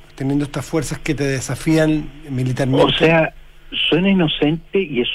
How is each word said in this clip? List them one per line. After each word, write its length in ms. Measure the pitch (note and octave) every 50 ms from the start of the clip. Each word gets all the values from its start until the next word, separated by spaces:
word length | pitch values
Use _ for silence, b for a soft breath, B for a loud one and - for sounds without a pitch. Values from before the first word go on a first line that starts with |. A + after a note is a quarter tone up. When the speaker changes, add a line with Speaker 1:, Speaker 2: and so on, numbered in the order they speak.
| - - -
Speaker 1:
Teniendo 300 | - C3+ C3+ C#3+ C#3+ D3
estas 180 | C#3 - C#3+ B2+
fuerzas 340 | - - D#3+ C#3 - D#3+ D3+
que 160 | - - C#3+
te 80 | B2 C#3+
desafían 800 | C#3 C#3 C3 B2+ - C3 B2 - E3 D#3+ D#3+ D#3 D#3 D#3 D3+ D3 - - - - -
militarmente. 560 | C3+ B2+ B2+ B2+ B2+ - C#3 B2+ C3 D3 E3
Speaker 2:
O 60 | C#3
sea, 420 | - - E3 D#3+ E3 D#3+ D#3 D#3+ - - - - - - - - - - - -
suena 200 | - D#3+ F#3 G3
inocente 720 | G3 F#3 E3 D3 - - D3+ D3 E3 D#3+ - - - G3
y 200 | G3 D3+ C#3 A#2+
es 60 | A#2+ - -